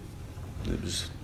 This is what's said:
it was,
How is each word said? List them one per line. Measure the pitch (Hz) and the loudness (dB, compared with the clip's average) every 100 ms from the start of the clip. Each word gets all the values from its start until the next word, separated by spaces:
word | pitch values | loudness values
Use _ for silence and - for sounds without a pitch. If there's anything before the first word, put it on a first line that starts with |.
| - - - - - - - | -2 -6 -6 -6 -4 0 2
it | 87 | 4
was, | 92 - - - | 4 2 0 -2